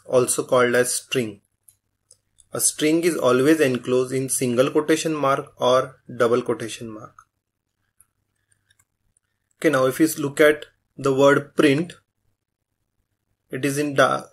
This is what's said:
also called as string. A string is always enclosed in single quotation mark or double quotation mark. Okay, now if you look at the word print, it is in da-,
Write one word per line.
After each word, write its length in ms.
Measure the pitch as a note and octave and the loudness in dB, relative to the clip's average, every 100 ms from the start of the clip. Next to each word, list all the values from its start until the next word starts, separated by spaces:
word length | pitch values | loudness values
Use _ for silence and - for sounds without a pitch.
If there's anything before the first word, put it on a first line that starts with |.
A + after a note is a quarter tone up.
| - | -2
also 400 | B2+ B2 - C3+ | 0 0 -2 0
called 280 | B2+ B2 | 2 2
as 200 | B2 B2+ | 2 0
string. 480 | - - C3+ A2 G2 _ _ _ _ _ _ _ _ _ _ _ | -2 -4 -4 -4 -10 _ _ _ _ _ _ _ _ _ _ _
A 80 | - | -4
string 420 | - - D3+ E3 | -4 0 0 2
is 140 | E3+ D#3 | 0 0
always 420 | B2+ B2+ C3+ D#3 | 0 2 4 4
enclosed 540 | C#3 B2 B2+ B2+ B2+ | 2 0 -2 -2 -2
in 160 | C3 C3 | -4 -4
single 420 | - B2+ A#2+ C#3+ | -4 -2 0 2
quotation 420 | D#3 D3+ D#3 D#3+ | 0 0 0 -2
mark 380 | D3+ C#3 C#3 C#3+ - | -2 -2 -2 -6 -4
or 400 | B2 B2+ C#3 - - A#2+ | 0 2 0 -12 -14 -2
double 260 | A#2+ B2 | 0 0
quotation 480 | B2 A2+ A2+ - A#2 | -2 -6 -8 -12 -14
mark. 240 | A2 A#2 _ _ _ _ _ _ _ _ _ _ _ _ _ _ _ _ _ _ _ _ _ _ _ _ - | -16 -20 _ _ _ _ _ _ _ _ _ _ _ _ _ _ _ _ _ _ _ _ _ _ _ _ -2
Okay, 120 | E3 | 0
now 160 | C3+ C3 | 2 0
if 120 | B2+ | 2
you 80 | D#3+ D3+ | 0 0
look 220 | C#3+ C#3+ | -6 2
at 280 | D3+ D3+ - _ _ - | 2 2 -6 _ _ -6
the 160 | C3+ | -2
word 440 | C3+ C#3 C#3+ C#3+ - | 4 4 4 0 0
print, 340 | D3+ C#3 F3 - _ _ _ _ _ _ _ _ _ _ _ _ _ _ - | 2 2 -4 -12 _ _ _ _ _ _ _ _ _ _ _ _ _ _ -14
it 140 | C3+ C#3 | -6 -4
is 120 | C#3 | -2
in 180 | D3 C#3 | -4 0
da-, 280 | C3 C3+ - | 0 0 -8